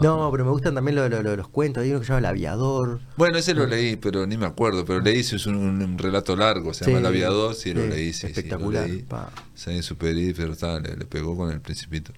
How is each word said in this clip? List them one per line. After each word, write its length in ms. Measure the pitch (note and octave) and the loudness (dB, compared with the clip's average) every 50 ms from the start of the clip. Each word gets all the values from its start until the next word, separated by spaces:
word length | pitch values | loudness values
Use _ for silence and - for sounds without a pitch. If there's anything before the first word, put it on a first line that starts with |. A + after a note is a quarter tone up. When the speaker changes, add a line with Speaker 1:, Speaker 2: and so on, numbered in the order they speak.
Speaker 1:
No, 300 | D#3+ D#3 D#3+ D#3+ D#3 D3+ C3 | 4 4 4 4 2 0 0
pero 140 | C3 B2+ | 2 2
me 40 | B2+ | 2
gustan 240 | C#3 C3+ C3 F3 D3 | 2 2 2 0 0
también 220 | C3 B2+ C#3+ D3 | 0 0 2 2
lo, 100 | C#3+ C3+ B2 | 2 2 2
lo, 120 | A#2 A2+ G#2+ | 2 2 0
lo, 140 | G#2+ G#2 | 0 0
los 120 | G2 F#2+ - | -2 -4 -4
cuentos. 340 | - C#3+ D3 D3+ C3 B2 A#2+ | -2 0 0 0 0 0 0
Hay 80 | C3 | 0
uno 100 | C#3 C3+ | 0 0
que 60 | A#2 | 0
se 60 | A2 C3+ | 2 2
llama 60 | B2+ | 2
El 40 | A#2 | 2
Aviador. 760 | F2+ F#2 F#2+ F2 D#2 E2+ G#2+ B2+ C3+ C3+ C3 B2+ A#2+ A#2+ B2 - - - | 2 0 0 -2 -2 -2 0 0 0 2 0 0 0 -2 -4 -8 -8 0
Speaker 2:
Bueno, 200 | - E3 F3 E3 | 2 4 4 4
ese 160 | E3+ D#3+ F3 F3 | 2 2 2 2
lo 140 | D3+ C#3 | 2 2
Speaker 1:
Mm. 20 | B2 | 2
Speaker 2:
leí, 280 | A2+ A#2 A#2+ A#2+ A2 | 2 2 2 0 0
pero 300 | G2+ - G#2 F#2+ G2 F#2+ | 0 -2 0 0 0 0
ni 120 | F#2+ G#2+ A2+ | 0 0 0
me 80 | G#2+ | -2
acuerdo. 400 | E2+ D2+ - A2+ A2+ G2 F#2 F2 | -2 0 2 2 2 2 2 0
Pero 140 | E2 F#2 F#2 | 0 0 2
leí, 180 | F#2 G#2+ A2 B2 | 4 4 4 4
es 240 | A#2+ - A#2 G2+ - | 2 0 -2 -2 -2
un, 100 | G#2 G2+ | 0 0
un 420 | G2+ G2 G2 F#2+ F#2+ G2 F#2 F2+ F2 | 0 2 0 0 0 0 -2 -2 -2
relato 360 | F2+ F#2+ F#2+ G2 F#2+ - F#2 | 0 0 0 0 0 0 2
largo, 380 | F#2 G#2 A2 G#2+ F#2 E2 D#2+ D#2+ | 2 4 4 2 2 0 -4 -4
se 140 | - - | 0 2
llama 100 | F2 B2+ | 2 4
Speaker 1:
Sí, 40 | B2+ | 4
Speaker 2:
El 60 | A#2+ | 4
Aviador, 480 | F#2+ F#2 F#2 F2+ F2+ G2 G#2 G#2+ A2+ A2+ | 4 2 2 2 2 2 2 2 0 -2
sí, 200 | - - F#2 F2 | -4 -4 -4 -2
lo 80 | E2+ F#2+ | 0 0
Speaker 1:
sí, 60 | A2 | 0
Speaker 2:
leí, 240 | D#2 D#2 D#2+ E2+ E2 | 0 -2 -2 -4 -4
sí, 60 | - | -6
sí, 40 | - | -6
lo 40 | E2+ | -6
Speaker 1:
espectacular, 600 | D2+ - F2 D#2+ F2+ F2+ E2 G2+ A2 A2 G#2+ F2 | -6 -6 -6 -4 -4 -4 -2 -2 -2 -2 -2 -2
Speaker 2:
leí. 140 | F2 F#2 - | -4 -6 -6
Speaker 1:
pa. 280 | - - A#1 - - - - - - - | -8 -8 -8 -10 -10 -14 -16 -18 -18 -18
Speaker 2:
Saint-Exupéry, 760 | - - - E2+ F2 E2 - E2+ D#2+ E2 E2 E2 E2 F2 F2+ F2 | -12 -8 -4 -4 -4 -4 -4 -6 -2 0 0 2 2 0 0 0
pero 220 | E2 E2 D#2+ D#2+ | -2 -4 -4 -4
está, 260 | - - E2+ E2+ D#2+ | -4 -4 -4 -4 -4
le, 160 | D#2 E2 E2+ | -4 -6 -8
le 80 | - - | -8 -8
pegó 320 | - - D#2+ D2+ E2 E2+ | -8 -6 -6 -4 -4 -4
con 160 | F2 F2+ E2 D#2+ | -2 -2 -4 -4
El 80 | D2+ | -6
Principito. 540 | - - D#2 - - D#2+ D#2 D#2 - - - | -6 -8 -10 -10 -8 -8 -8 -8 -8 -10 -14